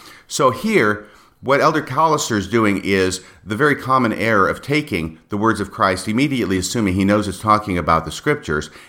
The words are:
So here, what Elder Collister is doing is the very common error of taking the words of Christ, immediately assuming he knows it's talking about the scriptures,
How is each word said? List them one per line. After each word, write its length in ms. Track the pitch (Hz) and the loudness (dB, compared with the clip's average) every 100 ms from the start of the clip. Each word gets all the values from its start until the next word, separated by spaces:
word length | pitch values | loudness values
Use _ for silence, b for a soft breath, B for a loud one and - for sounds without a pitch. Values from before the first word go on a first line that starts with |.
| B B - | B B -8
So 220 | - 135 | 0 0
here, 560 | 117 220 202 107 104 B B B _ | 2 0 2 2 0 B B B _
what 200 | 117 135 | 0 2
Elder 220 | 143 156 | 2 0
Collister 540 | - 135 160 147 - 107 | -2 0 2 2 0 -2
is 120 | 90 | 0
doing 320 | 113 107 98 | 0 2 0
is 360 | 90 98 92 92 B B | 0 2 2 -2 B B
the 120 | 90 107 | -8 0
very 180 | 147 | 0
common 380 | 143 127 131 117 | 0 0 0 0
error 360 | - 110 107 87 | 0 0 2 2
of 140 | - | -2
taking 560 | - 151 147 95 80 80 _ | -4 -4 -2 -4 -6 -10 _
the 80 | 104 | -2
words 240 | 110 101 | 0 0
of 100 | 98 | -4
Christ, 360 | - 98 92 - | 0 0 0 -2
immediately 500 | 110 143 127 92 92 | 0 0 0 0 -2
assuming 360 | 90 123 101 | -2 0 0
he 100 | 95 | 2
knows 240 | 98 104 95 | 2 2 0
it's 100 | 87 | -4
talking 400 | 110 104 104 87 | 0 0 0 -2
about 260 | 82 82 | 0 0
the 80 | 80 | 0
scriptures, 580 | - 147 147 - 76 73 B | -6 -4 -2 -2 -4 -4 B